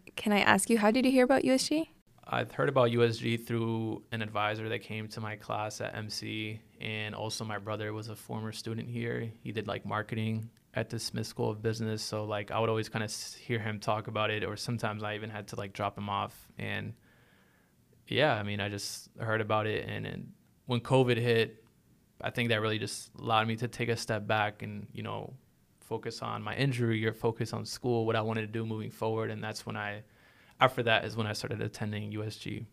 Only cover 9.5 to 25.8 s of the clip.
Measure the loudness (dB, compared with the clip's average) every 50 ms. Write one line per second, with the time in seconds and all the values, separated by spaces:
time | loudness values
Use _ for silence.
9.5 | -6 -6 -4 -4 -6 -6 -4 -4 -2 -2 -2 -2 -4 -2 -2 -2 -2 -2 -4 -8
10.5 | -12 _ _ _ -4 -4 -4 -4 -4 -6 -6 -4 -4 -4 -4 -4 -4 -2 -2 -2
11.5 | 0 0 0 -2 0 0 -2 -2 -2 -4 -4 -4 -4 -4 -2 -2 -2 -4 -4 -2
12.5 | 0 2 2 2 2 2 0 -2 -2 -2 -2 -2 -4 -8 -10 -10 -12 -10 -6 -2
13.5 | -2 -2 0 -2 -4 -4 -2 0 0 0 -2 -4 -2 0 0 0 0 0 -2 -4
14.5 | -4 -4 -4 -2 -2 -2 -2 -2 -2 -2 -4 -4 -4 -4 -6 -6 -8 -8 -10 -8
15.5 | -8 -8 -8 -6 -4 -4 -4 -2 -2 -4 -4 -2 -2 -2 -2 -4 -6 -12 -20 -16
16.5 | -10 -8 -6 -4 -4 -4 -4 -6 -10 -12 _ _ _ -20 -20 _ _ _ _ _
17.5 | _ _ _ _ _ _ _ _ _ -16 _ -2 2 4 4 4 4 2 0 -2
18.5 | -2 -2 -2 -2 -4 -4 -6 -6 -8 -10 -12 -14 -10 -6 -2 0 0 2 2 2
19.5 | 2 2 2 2 0 -2 -2 -4 -6 -6 -6 -6 -6 -8 -10 -12 -14 _ _ _
20.5 | _ _ _ 0 0 0 2 4 6 6 6 6 4 4 4 4 4 4 4 2
21.5 | 0 -10 -20 -20 _ _ _ _ -20 _ _ _ _ -8 -6 -4 -2 0 2 2
22.5 | 4 4 2 2 0 0 -2 -4 -6 -8 -12 -14 -14 -8 -2 2 4 4 4 4
23.5 | 2 0 -2 -4 -2 -2 0 0 0 0 0 -2 -2 0 0 2 2 2 2 0
24.5 | -2 -4 -8 -8 -8 -8 -10 -10 -10 -8 -8 -6 -6 -8 -8 -10 -14 -16 _ _
25.5 | _ _ _ _ _ _